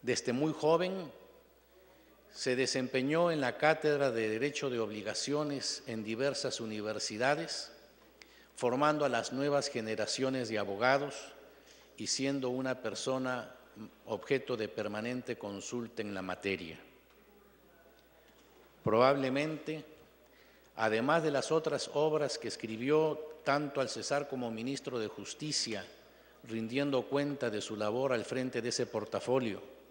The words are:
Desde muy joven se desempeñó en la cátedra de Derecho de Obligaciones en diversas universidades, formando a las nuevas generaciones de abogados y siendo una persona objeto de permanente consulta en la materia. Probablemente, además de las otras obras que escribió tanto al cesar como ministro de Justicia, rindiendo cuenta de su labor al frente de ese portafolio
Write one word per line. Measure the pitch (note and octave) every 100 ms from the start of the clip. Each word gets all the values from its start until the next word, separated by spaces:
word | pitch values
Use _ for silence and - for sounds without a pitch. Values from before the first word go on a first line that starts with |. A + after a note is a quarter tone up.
Desde | A#2+ A#2 -
muy | A#2+ D#3
joven | D3+ D3+ E3 F#3 F#3+ D#3 - - - - _ _ - - - - - -
se | - C3+
desempeñó | B2+ B2+ C3+ B2+ C3 C3+ D#3+ F3
en | D#3+
la | B2+ -
cátedra | D3+ D#3 D3+ C#3+ C#3
de | A#2 A2
Derecho | A2 C#3+ - C#3
de | A#2+
Obligaciones | G#2+ G#2+ G2+ G2+ - D3 D3 C#3 - - -
en | A2+
diversas | G#2+ A2+ C#3 C3+ B2+ -
universidades, | A2+ G#2+ G#2+ G#2+ - G#2+ B2+ D3+ E3 - - - - - - - - - -
formando | - B2 C3 D3 D3+
a | C#3+
las | A#2 A2+
nuevas | B2+ C#3+ C#3+ -
generaciones | A#2+ A2 G#2+ G#2 - C3 C3 A2+
de | A2
abogados | G2 G2 B2 C#3 C#3+ - - - - - - - - -
y |
siendo | G#2+ - C3+ C#3 B2+
una | B2+ C3 B2+
persona | A2+ F#2+ - C3 C3 B2 - - - G#2 A2 -
objeto | - G#2+ - C3+ -
de | A#2+ G#2
permanente | - G#2 G#2+ A#2 B2+ B2 A2+
consulta | G#2 G2 - A#2+ A2+ -
en | G#2
la | G2
materia. | F#2 F2+ G2 F#2+ E2 D#2+ - - _ - - - - - - - - - _ - - - - - - -
Probablemente, | A2+ A2 C3 C#3 C3 C3 D#3 D3+ - D#3 - - - - - - - - -
además | - A2 A2 C3 E3
de | D#3
las | C#3 -
otras | D#3+ D#3 C#3+ -
obras | C#3+ D#3 D3+ C#3 -
que | A#2
escribió | - A2 A2 B2+ D#3 D#3 D3+ - -
tanto | - C#3+ D3 C#3
al | B2+
cesar | A2+ G#2 C#3+ C#3+
como | C3 A#2+
ministro | A2 A#2+ C#3 - B2
de | G#2+
Justicia, | - G2 - D#3 - A#2+ G#2 F2+ - - - - -
rindiendo | A#2+ A2+ A2+ B2+ C#3+ C3 A#2+
cuenta | C#3 C#3+ C#3 A#2+
de | G#2
su | -
labor | G#2+ G#2+ A#2 C3+
al | A#2+
frente | G2+ B2+ B2+ A#2+
de | A#2
ese | A2+
portafolio | A#2+ A2 G#2 G2+ - C3 A#2 F2+ - - -